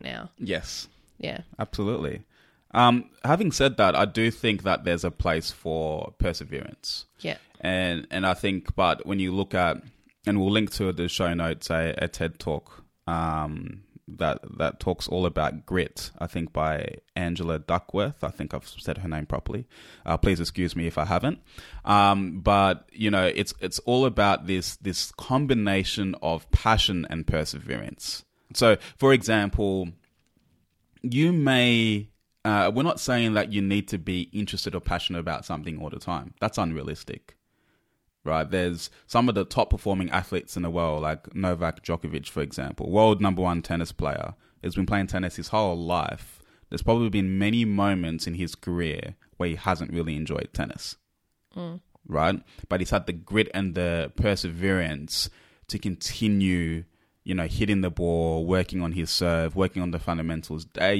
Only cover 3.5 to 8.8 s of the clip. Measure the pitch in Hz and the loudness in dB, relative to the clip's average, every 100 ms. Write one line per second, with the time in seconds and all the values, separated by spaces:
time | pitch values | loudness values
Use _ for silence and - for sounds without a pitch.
3.5 | - 135 117 98 78 101 113 113 - 120 | 2 2 6 4 6 2 2 0 2 0
4.5 | 101 95 90 92 85 87 - 90 80 - | 0 2 0 2 0 -2 -2 0 0 -2
5.5 | - 85 80 78 78 - - 92 82 73 | -8 -4 -2 -2 -4 -6 -2 -2 -2 -6
6.5 | 69 - - - - - _ 165 - - | -10 -10 -12 -10 -10 -12 _ -8 -8 -12
7.5 | - - 92 92 85 - 92 92 90 101 | -8 -2 0 0 -2 -4 -2 0 0 0
8.5 | 95 - - | -2 -2 2